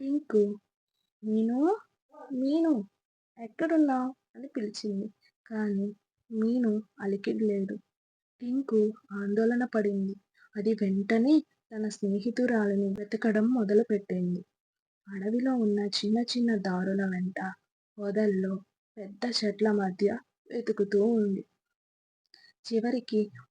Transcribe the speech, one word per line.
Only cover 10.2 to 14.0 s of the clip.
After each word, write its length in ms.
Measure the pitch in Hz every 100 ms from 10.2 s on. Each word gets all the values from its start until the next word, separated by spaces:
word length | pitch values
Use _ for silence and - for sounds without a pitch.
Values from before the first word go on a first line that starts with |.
| _ _ _ 208
అది 160 | 208
వెంటనే 720 | 220 196 190 196 226 262 302 - _ -
తన 140 | 220 214
స్నేహితురాలిని 1000 | - 196 196 233 226 247 220 202 196 196
వెతకడం 580 | 196 208 220 226 214 226
మొదలుపెట్టింది. 960 | 254 202 208 233 202